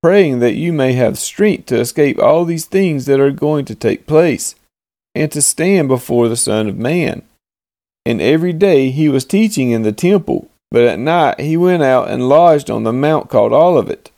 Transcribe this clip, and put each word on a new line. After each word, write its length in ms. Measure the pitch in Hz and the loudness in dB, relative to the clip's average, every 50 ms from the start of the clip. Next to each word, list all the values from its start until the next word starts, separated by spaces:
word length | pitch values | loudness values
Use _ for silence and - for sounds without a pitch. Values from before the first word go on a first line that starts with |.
praying 380 | - 165 185 208 190 156 131 123 | 2 2 4 4 2 2 0 0
that 140 | 120 120 - | 0 0 0
you 180 | - 151 175 | -2 -4 -4
may 220 | 170 151 131 131 127 | -2 -2 0 0 0
have 240 | 123 127 - 101 - | 0 0 0 -2 -4
strength 480 | - - - - 202 214 175 - - | -10 -12 -4 -2 0 0 0 -2 -4
to 140 | - 127 110 | -4 -2 -2
escape 400 | 123 120 - - 151 143 - - | -2 -4 0 0 0 0 2 2
all 260 | - 127 147 165 175 | 2 2 2 2 0
these 200 | 170 170 160 160 | -2 -4 -8 -8
things 420 | - - 190 196 180 156 139 123 135 | -4 -2 0 0 0 -2 -4 -2 0
that 120 | 139 135 | 0 2
are 120 | 139 139 | 2 0
going 340 | 139 - - 147 156 147 139 | 0 -2 -4 -2 -2 -4 -4
to 100 | - 110 | -8 -12
take 300 | - - - - - _ | -4 -4 -4 -4 -4 _
place, 480 | - 151 156 170 170 127 - - - - _ _ _ _ _ _ _ _ _ _ _ _ | 0 2 2 2 2 0 -2 -6 -10 -14 _ _ _ _ _ _ _ _ _ _ _ _
and 160 | - 156 151 | -4 -4 -4
to 100 | - 151 | -2 -4
stand 460 | 143 - - - 156 180 202 190 156 135 | -4 -4 -2 -2 0 2 2 2 2 0
before 400 | 131 123 - - 123 120 120 117 | -2 -2 -2 -2 0 0 0 0
the 80 | 113 | 0
Son 340 | 113 - 110 107 110 110 107 | -2 -4 -2 -2 -2 -2 -4
of 80 | 98 92 | -6 -6
Man." 460 | 110 127 160 180 165 - - - - _ _ _ _ _ _ _ _ _ _ _ _ _ _ _ _ | -6 -4 -2 -2 -2 -4 -6 -8 -14 _ _ _ _ _ _ _ _ _ _ _ _ _ _ _ _
And 160 | 120 120 101 | -4 -4 -2
every 320 | 76 110 151 160 165 180 175 | 0 0 0 0 0 -2 -2
day 360 | 160 196 196 175 139 135 131 | 0 2 2 4 2 2 0
he 180 | 131 147 160 151 | 0 0 0 0
was 160 | 139 139 131 | 0 0 -2
teaching 460 | - - 196 220 220 208 - 131 123 | 0 0 0 0 0 0 -2 -2 0
in 100 | 117 113 | -2 0
the 100 | 113 107 | -2 -2
temple, 560 | 107 - - 175 208 196 160 - 131 - - - _ _ _ _ | -4 -2 0 2 2 0 0 -2 -6 -6 -6 -10 _ _ _ _
but 120 | - 117 120 | 0 2 2
at 160 | 120 - 87 | 2 0 -2
night 420 | 117 151 170 175 156 139 - - | -4 -2 0 0 0 0 -2 -4
he 160 | - 147 160 165 | -4 -4 -2 0
went 260 | 175 180 180 170 147 | 2 2 2 2 2
out 260 | 131 131 127 - - | 2 2 2 0 -2
and 200 | - 127 123 127 | -4 -4 0 4
lodged 400 | 139 156 175 175 160 147 143 - | 4 6 6 6 4 4 0 -4
on 140 | 113 113 110 | -6 -4 -4
the 100 | 113 117 | -4 -2
mount 340 | 127 139 151 156 147 - - | -2 0 0 0 -2 -4 -2
called 240 | - 120 107 110 | 0 0 2 2
Olivet. 600 | 113 139 160 180 180 139 101 85 - - _ - _ | 2 2 2 4 2 2 0 -2 -6 -12 _ -20 _